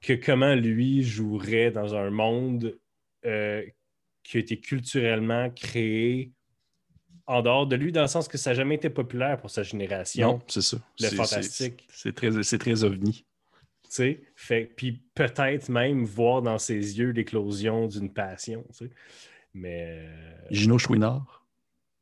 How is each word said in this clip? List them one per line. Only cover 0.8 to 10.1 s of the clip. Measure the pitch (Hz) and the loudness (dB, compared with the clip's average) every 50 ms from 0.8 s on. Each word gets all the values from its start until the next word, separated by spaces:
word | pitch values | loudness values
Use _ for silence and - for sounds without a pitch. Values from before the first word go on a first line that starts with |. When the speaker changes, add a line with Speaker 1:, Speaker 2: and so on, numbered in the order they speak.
| 123 131 135 139 131 | 2 4 4 2 2
Speaker 1:
jouerait | 120 101 107 110 104 104 104 95 98 113 113 117 117 | 2 0 -2 -2 -2 -2 -4 -2 0 2 4 4 4
dans | 104 107 104 104 107 | 2 0 -2 -2 -2
un | 104 98 101 | -2 -2 -2
monde, | 101 107 110 113 117 123 127 131 123 120 117 110 95 - _ _ _ _ _ _ _ _ - | 0 2 2 2 2 0 0 -2 -2 -2 -4 -4 -8 -10 _ _ _ _ _ _ _ _ -4
euh, | 117 110 107 104 104 104 107 101 104 - _ _ _ _ _ _ _ _ _ - | -4 -2 -2 -2 -2 -2 -4 -6 -8 -14 _ _ _ _ _ _ _ _ _ -10
qui | - - | -4 -2
a | 117 | -2
été | 113 - 113 - | -2 -2 -4 -6
culturellement | - - 143 131 123 - - 135 120 113 113 110 110 113 117 120 123 123 | -6 -6 -6 -6 -4 -2 0 0 2 2 2 2 0 0 0 0 0 -2
créé | 123 - - 117 113 117 113 110 110 110 113 120 123 131 131 127 - _ _ _ _ _ _ _ _ _ _ _ _ _ _ _ - - - | -4 -8 -10 -6 -2 -2 0 0 0 0 0 0 0 -2 -4 -8 -12 _ _ _ _ _ _ _ _ _ _ _ _ _ _ _ -20 -16 -6
en | - 127 123 117 | -2 0 2 4
dehors | 120 123 135 143 | 4 4 4 2
de | 139 127 | 2 0
lui, | 127 143 175 | 0 0 0
dans | 165 160 | 2 2
le | 147 | 2
sens | 139 - 170 156 | 2 0 -2 -4
que | - - | -4 -6
ça | 139 - 135 | -4 -2 0
n'a | 123 | 0
jamais | 123 135 139 151 | 0 0 0 0
été | 151 170 151 | 0 -2 -2
populaire | - 143 120 123 - 123 127 143 139 120 | -2 -4 -6 -4 -2 -2 -2 -2 -2 -4
pour | - - | -6 -8
sa | - 113 101 | -6 -6 -6
génération, | 90 107 101 98 95 98 95 90 - | -6 -4 -6 -4 -4 -4 -6 -6 -4